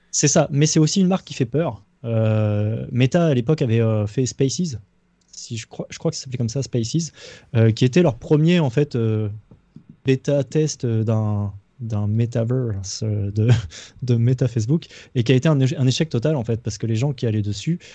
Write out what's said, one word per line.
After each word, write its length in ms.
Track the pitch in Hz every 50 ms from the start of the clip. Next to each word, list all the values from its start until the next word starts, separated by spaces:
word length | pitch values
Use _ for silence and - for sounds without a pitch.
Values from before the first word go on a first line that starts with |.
| _ _
C'est 160 | - - 151 143
ça, 180 | - 170 143 -
mais 140 | 147 139 151
c'est 120 | 156 - 160
aussi 220 | 156 156 - 202
une 80 | 185 180
marque 180 | 190 185 -
qui 60 | -
fait 140 | - - 131
peur. 360 | - - 147 170 143 104 - - _ _ _ -
Euh, 840 | 117 113 110 113 110 107 107 107 104 104 104 104 107 113 123 131 -
Meta, 340 | 131 120 131 131 - 175 170
à 80 | 160 139
l'époque, 280 | 123 117 131 156 -
avait, 180 | 143 113 113 117
euh, 260 | 113 113 110 107 104
fait 200 | 101 - 135 131
Spaces, 520 | 117 - - 139 135 - - 180 160 120 - - _ _ _ _ _ _ _ _ _
si 240 | - - - - 120
je 100 | 110 -
crois, 200 | - - - 139 -
je 80 | - -
crois 140 | - 165
que 40 | 156
ça 80 | - -
s'appelait 140 | 131 123 120
comme 120 | 120 113
ça, 120 | - 139
Spaces, 500 | 123 - - 120 113 117 - 165 170 139 - - - - - - - _ -
euh, 160 | 113 113 113
qui 120 | 107 - 127
était 180 | 127 - 175
leur 140 | 175 151 113
premier, 440 | - - - 156 147 156 170 180 175
en 100 | 151 127
fait, 240 | - 147 147 147 -
euh, 340 | 120 113 110 110 107 110 101 104 107 - _ - _ _ _ - - _ - - _ -
bêta 400 | 135 131 131 - 147 143 143 135
test, 400 | - - 156 156 143 - - -
euh, 180 | 120 113 110
d'un, 500 | 110 113 110 110 107 107 104 101 104 101 101 101 _ _ _ -
d'un 260 | 120 110 107 101 104
metaverse, 960 | 104 107 113 120 117 120 120 113 117 127 131 123 113 98 98 98 95 - -
euh, 280 | 107 110 104 104 101 101
de, 180 | 101 107 107 123 117 - - - -
<laughs> 260 | - - - - -
de 120 | 131 123 120
Meta 340 | 117 117 127 131 - 135 123
Facebook, 380 | - 117 107 117 156 170 - - - - - - -
et 80 | 127
qui 100 | 113 123
a 20 | 131
été 140 | 127 - 160
un 120 | 151 135
éche-, 140 | 131 127 170
un 100 | 151 123
échec 220 | 131 123 - 160 -
total, 280 | - 117 117 151 160
en 80 | 131 110
fait, 160 | 117 113 113
parce 180 | - 107 - -
que 80 | 120
les 100 | 113 113
gens 160 | 110 135 147
qui 140 | 135 - 127
allaient 160 | 113 107 107
dessus, 360 | 101 104 101 - - 156 175 - - -